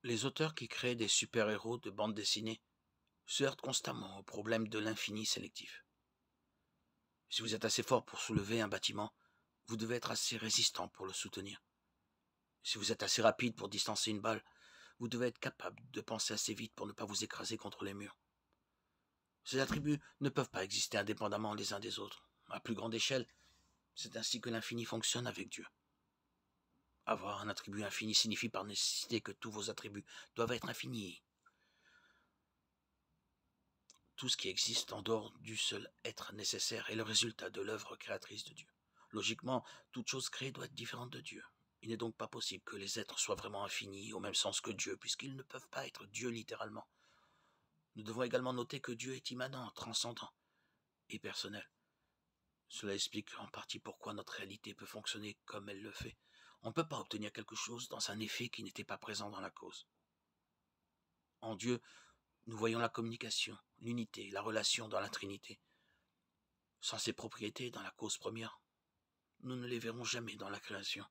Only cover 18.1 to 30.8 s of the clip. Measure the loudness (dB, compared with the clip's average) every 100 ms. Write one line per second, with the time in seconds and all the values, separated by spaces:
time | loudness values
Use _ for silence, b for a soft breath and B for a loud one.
18.1 | -12 _ _ _ _ _ _ _ _ _
19.1 | _ _ _ 0 2 4 4 4 2 B
20.1 | B 2 4 2 0 0 2 4 4 2
21.1 | 2 2 2 2 2 0 -2 -2 -4 -6
22.1 | -10 -16 _ -8 -6 -2 0 2 2 4
23.1 | 4 2 b b b b b _ -10 -6
24.1 | -2 0 0 0 0 0 -2 0 2 2
25.1 | 2 0 -2 -6 -8 -10 _ _ _ _
26.1 | _ _ _ _ _ _ _ _ _ 0
27.1 | 0 0 -4 -2 -4 -4 -4 -2 -2 4
28.1 | 4 4 2 0 -2 -2 0 2 2 0
29.1 | 0 -2 -8 -8 -4 -4 -4 -6 -10 -10
30.1 | B B 0 2 2 0 -4